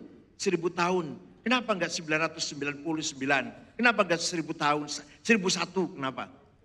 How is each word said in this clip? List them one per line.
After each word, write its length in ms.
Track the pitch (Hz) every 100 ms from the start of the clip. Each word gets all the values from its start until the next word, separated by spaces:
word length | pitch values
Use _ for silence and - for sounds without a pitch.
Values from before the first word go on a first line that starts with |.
| - - - -
seribu 320 | 202 175 175
tahun? 480 | 180 175 185 151 123 - -
Kenapa 320 | 226 247 226
enggak 160 | 185 165
sembilan 400 | - 156 156 160
ratus 240 | 165 -
sembilan 200 | 147 143 143
puluh 240 | 160 156
sembilan? 720 | 151 135 135 139 117 - -
Kenapa 320 | - 240 226 180
enggak 160 | 165
seribu 320 | - 170 151
tahun, 320 | 156 147 151 143 - - -
seribu 320 | - 226 180
satu? 480 | 175 170 190 160 139
Kenapa? 320 | 131 120 98 - - _